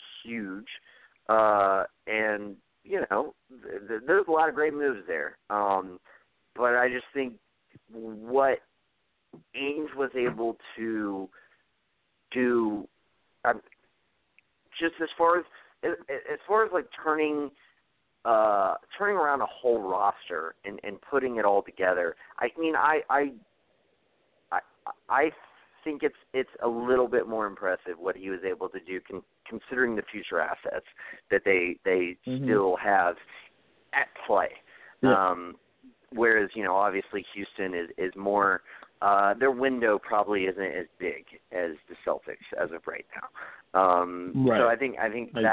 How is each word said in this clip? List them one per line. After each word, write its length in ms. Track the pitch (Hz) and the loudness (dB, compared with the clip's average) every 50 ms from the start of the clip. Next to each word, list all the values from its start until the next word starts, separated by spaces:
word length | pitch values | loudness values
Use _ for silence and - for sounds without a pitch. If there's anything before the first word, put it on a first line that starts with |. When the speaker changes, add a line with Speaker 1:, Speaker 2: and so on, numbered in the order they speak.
| - - - - - | -20 -20 -20 -20 -14
Speaker 1:
huge. 440 | 117 117 113 101 95 92 104 110 - - - _ _ - - - _ _ _ _ - | -12 -10 -10 -8 -10 -10 -12 -14 -16 -18 -20 _ _ -20 -20 -20 _ _ _ _ 2
Uh, 560 | 110 113 107 107 104 101 98 98 95 95 - - _ _ - - | 4 6 6 6 6 6 6 4 4 2 0 -2 _ _ -8 -4
and, 480 | 110 110 107 107 104 101 104 104 98 - _ _ _ _ _ | -2 0 0 0 0 -2 -4 -8 -14 -16 _ _ _ _ _
you 180 | - 196 185 - - | -6 -4 -4 -2 0
know, 220 | - 220 - - - _ _ _ | 0 -2 -2 -2 -8 _ _ _
th-, 320 | - - - - - 101 101 104 | -20 -20 -16 -12 -12 -12 -8 -6
th-, 140 | 113 110 123 139 | -8 -6 0 2
there's 200 | 180 202 190 170 | 2 2 2 2
a 20 | |
lot 160 | 160 156 165 160 | 2 2 2 2
of 80 | - | 0
great 180 | 147 151 160 147 | 0 -2 -2 0
moves 280 | 147 143 139 120 98 87 87 | -2 -2 -2 -2 -4 -6 -6
there. 300 | 85 78 76 76 - _ _ - | -4 -4 -4 -6 -10 _ _ -4
Um, 500 | 104 104 104 101 98 95 92 95 90 87 _ _ - - _ _ _ _ _ _ - | -2 0 2 2 2 0 0 -4 -12 -18 _ _ -20 -20 _ _ _ _ _ _ -4
but 200 | 107 123 120 120 | 0 2 2 4
I 120 | 123 123 127 | 4 2 2
just 180 | 123 127 - - - | 0 -2 -8 -8 -6
think 200 | 139 135 123 113 - _ _ _ _ _ _ _ - _ _ | -6 -6 -6 -8 -14 _ _ _ _ _ _ _ -20 _ _
what 680 | 113 113 113 113 110 104 110 117 127 135 135 135 120 - _ _ _ _ _ _ _ _ _ _ _ _ _ _ - - _ _ - 127 | -16 -14 -12 -12 -12 -12 -8 -2 2 2 4 2 2 -2 _ _ _ _ _ _ _ _ _ _ _ _ _ _ -20 -20 _ _ -10 -8
Ainge 360 | 139 143 147 156 151 - 135 | -6 -4 -4 -4 -6 -6 -4
was 160 | 139 135 127 - | -4 -4 -4 -2
able 400 | 127 123 123 113 110 117 117 110 - - - - 110 | -2 -2 -2 -2 -2 -4 -4 -6 -8 -14 -18 -12 -8
to 500 | 113 113 110 107 107 101 98 95 95 - _ - _ _ _ _ _ _ _ _ _ _ _ _ _ _ _ _ _ - | -6 -4 -4 -4 -4 -4 -4 -6 -8 -10 _ -20 _ _ _ _ _ _ _ _ _ _ _ _ _ _ _ _ _ -8
do, 560 | - 127 123 123 120 120 113 107 107 107 - - _ _ _ _ _ _ _ _ _ _ - | -2 0 2 2 4 2 2 0 -2 -4 -8 -10 _ _ _ _ _ _ _ _ _ _ 0
um, 180 | 120 117 117 - _ _ _ _ _ _ _ _ _ _ _ _ _ _ _ _ _ _ _ _ _ - - | 0 0 -2 -4 _ _ _ _ _ _ _ _ _ _ _ _ _ _ _ _ _ _ _ _ _ -8 -4
just 160 | 170 165 - - | -4 -4 -4 -4
as 80 | 160 - - - | -6 -6 -2 2
far 220 | 170 165 170 180 | 4 4 4 2
as, 60 | 156 - - - - _ _ _ - | 0 -4 -14 -20 -20 _ _ _ -6
as, 80 | 165 170 - - - 139 123 - - | -4 -4 -6 -6 -8 -8 -8 -8 -8
as 80 | 147 - - - | -10 -8 -4 0
far 180 | 208 220 220 | 2 2 2
as, 60 | 208 180 | 2 0
like, 120 | 175 - - - - - | -4 -4 -6 -12 -6 -2
turning, 460 | 160 156 156 156 151 151 147 147 135 - _ _ _ _ _ _ _ _ _ _ _ _ _ - | 0 0 2 2 0 0 -2 -4 -6 -10 _ _ _ _ _ _ _ _ _ _ _ _ _ 0
uh, 520 | 117 113 110 110 107 104 101 95 92 82 - - - - - | 2 4 4 4 4 4 2 2 0 0 -4 -8 -14 -8 -4
turning 180 | 202 202 202 185 | -2 0 0 2
around 240 | 156 147 143 135 | 2 2 0 0
a 40 | 107 - | -2 -4
whole 320 | - - - 123 117 113 | -6 -2 0 2 2 2
roster 760 | 98 92 92 95 101 101 - - - - 90 78 80 82 - _ - | 0 -2 -2 2 2 0 0 -2 -6 -8 -8 -6 -6 -8 -10 _ -14
and, 160 | 98 101 - - | -14 -12 -12 -12
and 140 | 104 101 - | -12 -14 -14
putting 360 | - - 143 135 127 127 120 113 | -8 -2 0 0 0 0 0 2
it 80 | 104 | 4
all 160 | 101 101 98 | 4 4 4
together. 540 | 95 98 - - 92 92 92 90 87 82 - - - - - - | 2 -2 -4 -2 0 2 2 2 0 -2 -4 -8 -16 -18 -10 -6
I 100 | 117 120 - 165 | -6 -6 -4 -2
mean, 180 | 165 160 156 | -2 -2 0
I, 260 | 123 117 151 156 143 - - | 2 2 2 2 0 0 0
I, 220 | 131 143 147 139 123 107 - _ _ _ _ _ _ _ _ _ _ _ _ _ _ _ _ _ _ _ _ - | 0 0 0 -2 -4 -12 -20 _ _ _ _ _ _ _ _ _ _ _ _ _ _ _ _ _ _ _ _ -6
I, 80 | 87 92 - _ _ _ - - - _ _ - | -6 -6 -6 _ _ _ -12 -12 -12 _ _ 0
I 220 | 117 135 156 160 - - - - _ _ _ _ _ _ - | 2 2 2 2 0 -6 -20 -20 _ _ _ _ _ _ -8
think 200 | 156 147 143 151 | -8 -6 -2 -2
it's, 120 | 139 - _ _ _ - | -2 -2 _ _ _ -4
it's 160 | 131 127 - - - - | -4 -4 -4 -4 -4 -2
a 40 | 120 | -2
little 400 | 117 117 120 123 131 127 123 113 | -2 -2 0 2 4 4 2 2
bit 200 | 123 120 - 113 | 2 0 0 0
more 180 | 110 110 107 101 | -2 -2 -2 -4
impressive 500 | 95 92 101 92 92 - - 92 85 82 | -4 -4 -4 -4 -4 -4 -6 -10 -10 -6
what 160 | 90 95 90 | -6 -6 -6
he 140 | 92 95 95 | -6 -6 -8
was 100 | 95 87 92 95 | -8 -6 -4 -6
able 200 | 90 85 92 90 | -6 -4 -6 -8
to 100 | - 95 | -10 -10
do, 200 | 85 90 92 90 - - | -12 -10 -10 -10 -10 -10
con-, 140 | 98 90 - _ _ _ - - | -14 -14 -14 _ _ _ -18 -14
considering 480 | 113 104 - - 131 127 127 120 113 | -14 -14 -12 -6 -2 -2 0 0 -2
the 60 | 101 - - | -4 -6 -8
future 280 | - 101 - - 92 82 | -10 -14 -10 -4 -2 -2
assets 480 | 78 - - - - - - - - - - - - - - - _ - | -2 -2 -4 -8 -8 -8 -8 -8 -10 -12 -20 -20 -18 -18 -18 -14 _ 0
that 120 | 101 98 - | 0 2 4
they, 300 | 101 95 90 87 90 85 - - | 4 2 2 2 0 -4 -4 0
they 320 | 95 92 92 90 87 90 _ - | 2 2 2 2 -2 -6 _ -8
Speaker 2:
Mm-hmm. 200 | 127 127 131 139 | -6 -6 -2 0
Speaker 1:
still 300 | 123 110 101 98 92 90 90 | 2 4 4 4 4 2 2
have 380 | - 104 101 95 87 87 85 - - - - - - - _ _ _ _ _ _ _ - - | 2 2 4 4 4 2 0 -4 -10 -20 -20 -20 -20 -20 _ _ _ _ _ _ _ -6 -4
at 140 | 139 131 - - - - | -4 -4 -4 -6 -10 -2
play. 240 | - 107 95 82 - - - _ _ - - - - - - - | 0 2 2 2 0 -4 -10 _ _ -20 -20 -20 -20 -6 2 4
Speaker 2:
Yeah. 260 | 127 120 95 95 92 | 4 6 6 4 2
Speaker 1:
Um, 240 | 90 87 90 87 85 - _ _ _ _ _ - _ _ _ - | 0 -2 -6 -12 -14 -18 _ _ _ _ _ -20 _ _ _ -10
whereas, 380 | 127 110 117 117 110 110 101 92 - | -2 2 4 4 6 4 2 0 -2
you 80 | 110 101 | -4 -2
know, 120 | 92 92 | 0 2
obviously 480 | 98 101 104 92 98 - - - 101 90 - - | 2 2 2 0 -2 -6 -6 -8 -8 -8 -10 -12
Houston 400 | 101 98 - - - 98 92 92 | -12 -12 -10 -8 -6 -6 -4 -4
is, 140 | 87 85 82 - - | -6 -6 -8 -6 -6
is 140 | 95 92 - | -6 -6 -6
more, 480 | 98 98 101 101 101 98 98 92 90 - - - - - - _ - - | -4 -2 0 2 4 4 4 2 0 -4 -10 -20 -20 -20 -18 _ -2 2
uh, 320 | 101 101 98 101 101 104 | 4 4 6 4 4 2
their 160 | 117 131 135 | 4 2 2
window 480 | 123 120 135 135 131 120 117 110 104 95 | 2 2 0 0 0 2 2 2 2 2
probably 460 | - - 113 104 101 101 107 98 95 | 0 0 0 0 2 2 0 0 0
isn't 180 | 92 87 98 95 | -2 -2 -2 -4
as 240 | 90 73 92 85 - _ - | -6 -6 -6 -10 -10 _ -8
big 280 | 92 85 71 69 80 - - - _ - | -8 -8 -8 -8 -14 -20 -20 -20 _ -10
as 200 | - 90 87 82 78 - _ - | -6 -6 -4 -6 -6 -10 _ -20
the 80 | 87 - - - | -18 -10 -4 -4
Celtics 300 | 73 - - - - - - - - - | -4 -4 -6 -12 -16 -16 -14 -10 -6 -6
as 120 | 87 78 | -6 -6
of 100 | 85 82 - - | -6 -10 -10 -10
right 180 | - - - - - | -10 -10 -12 -14 -16
now. 680 | - - - - - - - - - - _ - 92 | -16 -16 -16 -16 -16 -16 -16 -18 -20 -10 _ 2 4
Um, 520 | 95 92 90 87 87 90 90 87 87 90 - 135 131 127 | 6 6 6 4 2 0 -4 -8 -8 -4 0 2 4 4
Speaker 2:
Right. 120 | 113 110 | 4 6
Speaker 1:
so 80 | 120 117 | 4 4
I 80 | 117 | 4
think, 220 | 113 135 127 107 - | 2 0 -4 -4 -2
I 120 | 110 110 | -4 -4
think 220 | 107 120 117 - - | -4 -4 -8 -6 -2
Speaker 2:
I 60 | 117 110 | 0 2
Speaker 1:
that 40 | 110 | 4